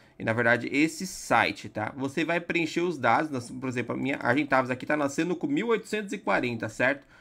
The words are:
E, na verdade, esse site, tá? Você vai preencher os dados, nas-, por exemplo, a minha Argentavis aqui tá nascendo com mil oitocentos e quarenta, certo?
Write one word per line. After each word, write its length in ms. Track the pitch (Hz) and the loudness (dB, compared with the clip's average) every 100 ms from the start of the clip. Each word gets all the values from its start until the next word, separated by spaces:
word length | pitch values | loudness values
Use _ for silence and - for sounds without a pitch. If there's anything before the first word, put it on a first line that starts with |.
| - - | -20 -8
E, 60 | |
na 100 | 117 | -2
verdade, 340 | 113 117 120 123 | 2 4 2 2
esse 360 | 139 160 160 190 | 2 0 0 -10
site, 640 | - - 117 90 - 104 | -8 2 4 4 0 -8
tá? 240 | 110 107 139 | -6 -6 -4
Você 300 | 135 139 160 | -4 -2 0
vai 140 | 170 | -2
preencher 420 | 170 170 160 170 | 0 -2 0 0
os 160 | 175 151 | -2 2
dados, 340 | 120 127 156 | 4 4 2
nas-, 200 | 131 117 | -4 -6
por 180 | 127 131 | -8 -4
exemplo, 260 | 123 120 127 | -4 -4 -2
a 20 | |
minha 200 | 131 139 | -2 0
Argentavis 540 | 120 131 139 131 127 | 2 2 4 2 2
aqui 140 | 127 - | -4 -2
tá 120 | 151 | 0
nascendo 380 | 139 151 170 175 | 0 0 -2 0
com 120 | 151 | 0
mil 200 | 147 233 | 0 0
oitocentos 420 | 220 - 214 196 | 0 -2 -6 -4
e 60 | 202 | -6
quarenta, 500 | - 190 127 117 110 | 0 0 0 -2 -6
certo? 360 | - 123 143 - - | 2 2 2 -6 -20